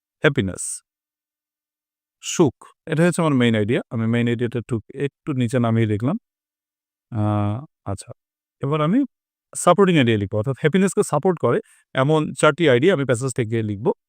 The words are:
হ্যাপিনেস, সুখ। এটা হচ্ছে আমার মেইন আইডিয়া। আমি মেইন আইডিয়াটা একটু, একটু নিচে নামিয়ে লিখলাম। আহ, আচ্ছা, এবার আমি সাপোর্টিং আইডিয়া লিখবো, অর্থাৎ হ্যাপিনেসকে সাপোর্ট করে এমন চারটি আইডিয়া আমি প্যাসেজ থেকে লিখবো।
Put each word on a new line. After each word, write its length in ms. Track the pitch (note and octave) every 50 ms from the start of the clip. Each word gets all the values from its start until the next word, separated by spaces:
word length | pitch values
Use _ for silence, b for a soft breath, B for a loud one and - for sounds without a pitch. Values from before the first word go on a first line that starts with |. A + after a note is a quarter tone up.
| _ _ _ _ -
হ্যাপিনেস, 580 | D#3 C#3+ C3 G2 F#2 - - - - - - - _ _ _ _ _ _ _ _ _ _ _ _ _ _ _ _ _ _ _ _ _ _ _ _ _ _ _
সুখ। 320 | - - - - E3+ A#2 - _ - - _ _ _
এটা 160 | - D#3+ D3
হচ্ছে 200 | E3+ F3+ D#3+ -
আমার 120 | E3 D#3 C#3
মেইন 220 | B2+ A#2+ A#2 A2+
আইডিয়া। 260 | G#2+ G#2 G#2+ C3 G3 - -
আমি 160 | C3 A2+ A2+
মেইন 220 | A2+ A#2 A#2+ A#2+ A#2+
আইডিয়াটা 300 | A#2+ A2+ A#2+ A2+ - A#2+
একটু, 220 | - - A#2+ G#2+ - - -
একটু 380 | - C#3+ C#3 - _ _ D#3+
নিচে 280 | C3+ B2+ B2 A2 C3+ B2
নামিয়ে 260 | A#2+ A2+ A2+ A2+ A2+
লিখলাম। 320 | G#2+ G#2+ G2 B2 C3+ G3+ - - _ _ _ _ _ _ _ _ _ _ _ _ _ _ _ _ _
আহ, 520 | A#2 G#2+ G#2 G#2 G#2 G#2 G#2 G#2 G#2 B2+ D#3 - _ _ _
আচ্ছা, 280 | G2+ G2 - - - - - _ _ _ _ _ _ _ _
এবার 200 | C#3 C#3 D#3 D3+
আমি 220 | D3+ D#3+ G#3+ C#4 C#4 - _ _ _ _ _ _ _ _
সাপোর্টিং 460 | - - - F3 F3 G3 G3 F#3 F3 D3+
আইডিয়া 200 | B2 A#2 A2+ G2+
লিখবো, 200 | G2+ F#2+ G#2+ G#2+
অর্থাৎ 180 | A2 C3+ C3 -
হ্যাপিনেসকে 440 | - D3+ - F#3 G3 F3+ - G#3
সাপোর্ট 380 | G3 - D3+ D3+ - F#3+ E3+ -
করে 200 | - A#2+ C#3 - b b b b b b -
এমন 400 | C3 C3 D3 D#3 D#3 D3+ - C3+
চারটি 340 | - E3 D#3 C#3+ - E3+ C#3+
আইডিয়া 260 | B2 B2 C#3+ G3 F#3
আমি 100 | C#3 C#3
প্যাসেজ 280 | B2+ B2 A2 C3+ C3
থেকে 300 | - C3+ A#2 G#2+ A#2 A2+
লিখবো। 300 | G#2+ G#2+ G#2 G2 A#2+ G3+ - - _